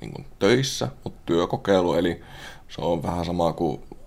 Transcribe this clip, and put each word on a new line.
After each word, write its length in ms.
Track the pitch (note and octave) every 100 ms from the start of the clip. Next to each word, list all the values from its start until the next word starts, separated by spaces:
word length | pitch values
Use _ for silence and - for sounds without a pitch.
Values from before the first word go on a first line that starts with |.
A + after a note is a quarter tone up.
niin 100 | -
kuin 140 | - - -
töissä, 480 | G2 B2+ C3+ - C3 -
mut 100 | - - -
työkokeilu, 680 | E2+ F2 - - F#2+ F2
eli 280 | D2+ F2 - - - - - -
se 120 | -
on 220 | E2+ E2+
vähän 220 | F2 F2 E2+
sama 280 | F2 E2+
kuin 280 | D#2+ E2+ - - -